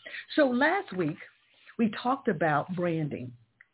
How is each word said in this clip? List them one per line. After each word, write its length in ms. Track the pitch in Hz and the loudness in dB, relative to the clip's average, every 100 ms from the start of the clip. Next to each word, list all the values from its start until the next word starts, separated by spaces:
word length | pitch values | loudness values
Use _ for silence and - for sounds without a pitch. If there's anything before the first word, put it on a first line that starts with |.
| - - - 311 | -16 -14 -2 2
So 120 | 269 | 4
last 440 | 240 302 392 381 | 4 2 0 -2
week, 260 | 185 151 - - _ _ _ - - | -2 -2 -4 -12 _ _ _ -8 0
we 120 | 214 | 0
talked 380 | - 247 269 240 | 0 -2 -2 -2
about 440 | 160 160 147 - 175 | 0 2 2 0 -2
branding, 560 | 175 160 147 95 123 - _ _ _ | 0 0 -2 -4 -8 -14 _ _ _